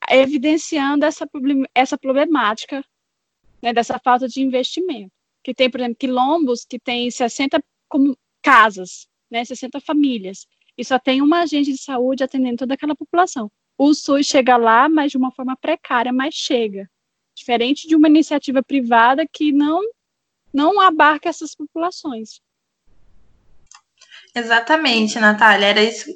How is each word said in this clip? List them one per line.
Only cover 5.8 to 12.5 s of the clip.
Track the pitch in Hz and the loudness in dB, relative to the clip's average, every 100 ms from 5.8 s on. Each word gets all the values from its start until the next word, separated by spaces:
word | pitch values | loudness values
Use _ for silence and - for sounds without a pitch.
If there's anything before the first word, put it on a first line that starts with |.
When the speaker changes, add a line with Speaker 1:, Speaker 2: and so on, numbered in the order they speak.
| 240 233 | -8 -6
Speaker 1:
quilombos | 269 247 262 330 269 240 - | -4 0 0 0 0 -4 -8
que | 240 | -12
tem | - 240 247 | -8 -6 -4
sessenta | - 240 - 277 - - _ - | -4 -4 -2 -2 -2 -4 _ -4
como | 285 277 254 _ _ | 0 0 -2 _ _
casas, | - 247 220 190 180 - - _ - | 4 6 4 0 -12 -16 -20 _ -10
né, | 233 | -8
sessenta | 240 254 262 277 | -8 -10 -12 -10
famílias, | - 302 285 240 185 196 - _ _ - | -2 0 0 -2 -8 -14 -20 _ _ -12
e | 233 | -2
só | 262 | -2
tem | - 262 | 0 2
uma | 285 339 | 2 2
agente | 330 294 285 | 0 0 -2
de | 262 | -4
saúde | - 254 254 262 | -6 -2 -2 -2
atendendo | 262 262 254 | -4 -2 -2